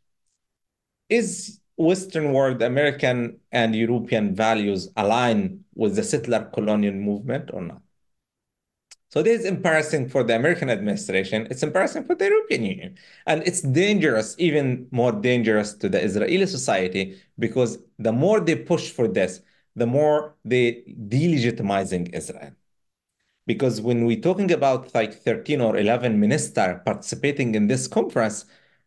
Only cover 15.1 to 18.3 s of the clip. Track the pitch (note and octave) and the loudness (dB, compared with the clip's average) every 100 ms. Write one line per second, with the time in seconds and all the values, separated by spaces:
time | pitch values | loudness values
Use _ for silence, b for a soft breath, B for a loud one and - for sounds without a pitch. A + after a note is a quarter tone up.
15.1 | G#2+ B2 B2 A2 G#2+ G#2 - G2+ F#2 G2+ | 2 2 2 4 2 0 -4 -2 0 0
16.1 | G2+ G2+ F#3+ F#3+ C3 - G2 F#2 F#2+ F#2+ | 0 0 0 0 -2 0 0 0 -2 -6
17.1 | - _ - A2 B2+ A#2 - - - A2 | -8 _ -6 -2 0 -2 -2 -18 -4 -2
18.1 | A#2 F3 | 2 4